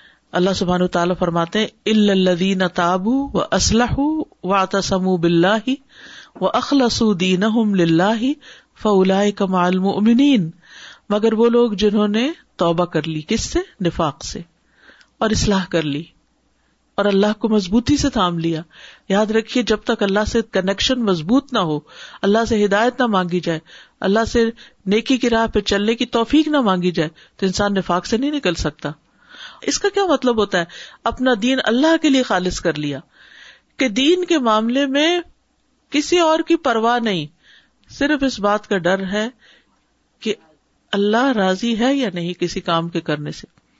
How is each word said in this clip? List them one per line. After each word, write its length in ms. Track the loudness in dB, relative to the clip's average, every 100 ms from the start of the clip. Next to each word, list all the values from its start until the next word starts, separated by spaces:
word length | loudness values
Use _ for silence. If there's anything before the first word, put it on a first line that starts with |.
| -20 _ _
اللہ 180 | -2 0
سبحانہ 340 | 0 0 0
وتعالیٰ 320 | 0 0 -2 -2
فرماتے 400 | -2 -2 -2 -2
ہیں، 80 | -4
"إِلَّا 460 | -4 0 2 4
الَّذِينَ 520 | 4 2 2 0 0 -2
تَابُوا 560 | 0 0 0 0 -2 -2
وَأَصْلَحُوا 920 | -4 -2 0 0 2 0 0 -2 -2 -6 _
وَاعْتَصَمُوا 720 | -2 0 0 -2 -2 -2 0 0
بِاللَّهِ 580 | 2 4 4 2 -2 -6 _ -20 -20 -20 -20
وَأَخْلَصُوا 800 | -6 -2 -2 0 2 2 2 0 2
دِينَهُمْ 560 | 0 2 0 0 2 2
لِلَّهِ 560 | 4 4 2 0 -2 -4 -8 -20 _ -6
فَأُولَئِكَ 600 | 0 2 4 2 0 0
مَعَ 220 | -2 0 0
الْمُؤْمِنِينَ"، 840 | 0 0 2 4 4 4 4 0 -6 -20 -20 -20 -14 -4
مگر 240 | 0 2
وہ 160 | 4 4
لوگ 240 | 4 2
جنہوں 360 | 2 2 2 0
نے 240 | 0 -2 -6 _ -2
توبہ 280 | 0 0
کر 220 | 0 -2 -4
لی، 140 | -6 -4
کس 120 | -4
سے؟ 180 | -2 -4 -6 -4
نفاق 400 | -4 -2 -4 -4
سے، 160 | -10 -12 -14 _ _ _ -20 -20 _ -4
اور 120 | -2
اصلاح 340 | 0 0 0 0
کر 120 | -4
لی 200 | -2 -6 -10 _ _ _ _ _ _ _ _
اور 100 | -4
اللہ 280 | 0 2 2 0
کو 100 | 0
مضبوطی 480 | 0 0 0 2 0
سے 140 | 0
تھام 280 | 0 -2 0
لیا۔ 240 | -2 -4 -8 -18 -20 -14 -2
یاد 220 | 0 0
رکھیے، 320 | 0 -2 -2
جب 140 | 0 -2
تک 180 | -2 -2
اللہ 220 | 0 0
سے 180 | 0 -2
connection 600 | -2 -2 -2 -2 -2 0
مضبوط 500 | 0 -2 0 0 0
نہ 60 | -2
ہو، 220 | -2 -4 -8 -20 -20 -6
اللہ 220 | 0 2 2
سے 160 | 0
ہدایت 360 | 2 2 0 0
نہ 60 | 0
مانگی 340 | 0 0 -2
جائے، 180 | -2 -6 -8 -20 -20 -6
اللہ 240 | 0 0
سے 260 | 0 0 0 -2 -16 _ -2
نیکی 300 | 0 2 0
کی 140 | 2
راہ 160 | 0 0
پہ 140 | -2
چلنے 340 | 0 0 0
کی 120 | -2 -2
توفیق 420 | -2 2 2 2
نہ 120 | 2
مانگی 300 | 2 2 0
جائے، 180 | -2 -4 -6 -20 -4
تو 100 | -4
انسان 280 | 0 0
نفاق 320 | 0 0 -2 -2
سے 100 | -2
نہیں 140 | -2
نکل 240 | -2 -2
سکتا۔ 360 | -2 -4 -6 -10 -12 _ _ _ -20 -20 -12
اس 160 | -6 -2
کا 100 | -2
کیا 180 | 0 0
مطلب 300 | 0 0 0
ہوتا 220 | 0 -2
ہے؟ 60 | -4 -8 -20 -8
اپنا 260 | -6 -2 0 0
دین 160 | 0 0
اللہ 320 | 0 2 2 2
کے 60 | 2
لیے 140 | 2
خالص 380 | 2 0 -2 -4
کر 180 | -4 -4
لیا، 220 | -4 -8 -12 _ -20 -20 -20 -20 _ -4
کہ 120 | -2
دین 360 | 0 2 2
کے 140 | 2 0
معاملے 480 | 2 0 0 0 0
میں 340 | 0 0 0 -4 _ _ _ _ _ _
کسی 280 | -4 0 2
اور 200 | 2 2
کی 180 | 2 0
پرواہ 420 | 0 0 2 0
نہیں، 280 | 0 -4 -6 _ _ -20 _ _ _
صرف 300 | -4 -2 0
اس 180 | -2 -2
بات 280 | 0 0 -2
کا 100 | -2
ڈر 280 | 0 -2 -2
ہے 160 | -4 -6 -8 _ _ _ _ _ _ _ _
کہ 140 | -8 -8 _ _ _ _ _
اللہ 400 | -2 0 2 0 0
راضی 420 | 0 0 -2 -2
ہے 160 | 0
یا 140 | 0 -2
نہیں 180 | -4 -8
کسی 280 | -4 -6 -6
کام 280 | -4 -2 -2
کے 120 | -6
کرنے 300 | -4 -4 -6
سے۔ 160 | -12 -18 _ _